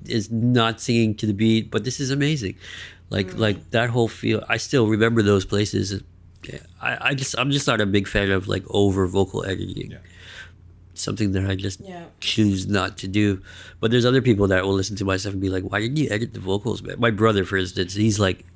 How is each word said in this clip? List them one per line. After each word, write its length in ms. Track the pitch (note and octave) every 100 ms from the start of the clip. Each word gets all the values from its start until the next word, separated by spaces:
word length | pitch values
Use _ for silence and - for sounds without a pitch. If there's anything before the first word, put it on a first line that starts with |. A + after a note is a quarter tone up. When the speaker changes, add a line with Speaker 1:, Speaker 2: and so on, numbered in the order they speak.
| G#2
Speaker 1:
is 240 | A2+ G2+
not 520 | A2+ A#2+ B2 A2+ A2
singing 340 | - A#2 A2 G#2
to 100 | G#2+
the 80 |
beat, 380 | G2+ A2+ A2 -
but 140 | A2 B2
this 140 | C3+
is 100 | C3
amazing." 440 | C#3+ C#3+ D3+ F#2+ - - - - - -
Like, 180 | G2+ F#2
Speaker 2:
Mm. 120 | A2
Speaker 1:
like, 300 | G#2+ F#2+ -
that 180 | A#2 A#2
whole 200 | A#2+ A2+
feel, 340 | - A2 A2 -
I 80 | A2+
still 300 | - C#3 A2
remember 340 | G#2+ A2+ A#2
those 240 | G2+ G2+ -
places. 560 | G2+ G#2+ G2+ G2 F#2+ - - - - - - - -
I, 160 | A#2+ B2 B2
I 40 |
just, 240 | C#3 C3 -
I'm 120 | C3+
just 160 | C#3 C3+
not 120 | A2+
a 60 | G2+
big 200 | G2+ G2
fan 240 | G#2 G2
of, 180 | F#2+ G2+
like, 140 | G2 -
over 380 | G2+ G2+ F#2+ F#2
vocal 380 | F#2+ F#2+ G2 F#2+
editing. 460 | F#2+ F#2+ F2+ -
Speaker 3:
Yeah. 60 | E2+ - - - - - - - - -
Speaker 1:
Something 380 | - G#2+ G#2 G#2
that 160 | F#2+ G2
I 60 | F#2+
just 240 | G2 -
Speaker 2:
Yeah. 240 | - E3+ E3+ -
Speaker 1:
choose 480 | - - G#2+ F#2+ G2
not 300 | G2 F#2+ -
to 80 | F#2+
do. 340 | G#2 G#2 F#2+ - - - -
But 120 | A2
there's 140 | B2 A#2+
other 160 | C3
people 260 | A#2+ G2+ G2
that 180 | F#2 G2
will 80 |
listen 240 | G2 F#2+ F#2+
to 80 | G2
my 100 | F#2+
stuff 160 | G2+
and 80 | G2
be 80 | G2
like, 140 | F#2+
"Why 160 | F#2+ G2+
didn't 180 | A#2 D3+
you 120 | B2
edit 220 | G#2+ A#2
the 80 | G2+
vocals, 420 | F#2+ G2+ A2+ F#2+
man?" 160 | F2+ F#2
My 120 | A#2
brother, 340 | G2+ A2 G2+ F2+
for 100 | F#2+
instance, 380 | F2+ F#2+ F2
he's, 260 | G2 A2 G2+
like, 240 | F#2+ E2+ -